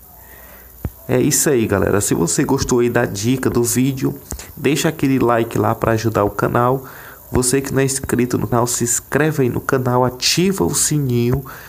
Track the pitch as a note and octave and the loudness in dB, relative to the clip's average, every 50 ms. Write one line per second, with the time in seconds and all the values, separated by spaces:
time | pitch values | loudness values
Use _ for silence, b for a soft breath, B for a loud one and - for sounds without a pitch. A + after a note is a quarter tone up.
0 | - - - B B B B B B B B B B B B B B - - - | -10 -18 -20 B B B B B B B B B B B B B B -16 -16 -12
1 | - - B2+ B2+ B2 C3+ D3+ - - E3+ C#3+ A#2+ A2+ G2 G#2 F#2+ F#2 F#2 F2+ G2+ | -4 0 0 2 2 2 2 2 2 2 2 2 2 2 2 2 2 2 2 0
2 | G#2+ - - E3+ E3+ E3 - - C#3+ A#2 C3+ C3+ - - B2+ A#2+ B2 A#2+ A2+ B2+ | 0 0 0 0 0 0 0 0 0 0 0 0 0 2 2 2 2 2 2 0
3 | A#2+ A#2+ A2 G2 G2+ A#2+ C3 C3 - A#2 G2 A#2+ A#2+ A#2 A2+ B2 B2+ C#3 C3+ C3 | 0 -2 -2 -2 -2 0 0 0 0 0 0 0 0 0 0 0 0 0 0 -2
4 | C3+ C#3 C#3 - B B B B B B B - D3 C#3 C#3+ C#3+ - E3 D3+ D#3+ | -4 -4 -4 -6 B B B B B B B -2 0 0 0 0 0 -2 -2 0
5 | - C3+ C3+ B2+ A#2+ A#2 A#2+ A#2 A#2 A#2 - A#2 G#2+ G#2+ A2+ - - A2+ A#2 A2+ | 0 2 2 2 4 2 2 2 0 0 0 0 0 0 0 0 0 0 0 0
6 | A#2 A2+ G#2+ G#2+ G2+ G#2 - - B2+ C3 C3 A#2+ A#2+ B2 C3 C3+ C3+ B B B | 0 0 0 2 0 0 0 -2 -2 0 2 2 2 2 0 -2 -4 B B B
7 | B B B B B - B2+ C3 B2+ B2+ - C#3 C3+ - - C3 C3+ C3+ C3+ - | B B B B B -2 -2 0 0 2 0 0 0 0 0 0 0 0 -2 -4
8 | - - - A#2+ B2 B2 - - G2+ G#2+ B2 A#2 A#2+ A#2+ - - B2+ A#2+ - - | -4 -2 0 0 0 0 0 -2 0 0 2 0 0 0 -2 -2 -2 -2 -2 -4
9 | - - - C3+ D3+ D#3 D3+ D3+ C3+ A#2 - A#2+ - - C3+ C3+ A#2+ B2 B2 B2 | -4 -2 0 0 0 0 0 0 0 0 0 -2 -2 -2 -2 0 0 2 2 2
10 | B2+ B2 B2 - - - - - F3+ G3 F#3+ F#3+ E3+ E3+ D#3 D3 - - D3+ D3+ | 2 2 0 -2 -2 -2 0 2 2 0 2 0 0 0 0 -2 -2 0 0 0
11 | C#3 B2+ A#2+ A#2+ A#2+ A#2+ B2+ C#3 - B B B B | 0 0 0 2 2 2 0 -2 -4 B B B B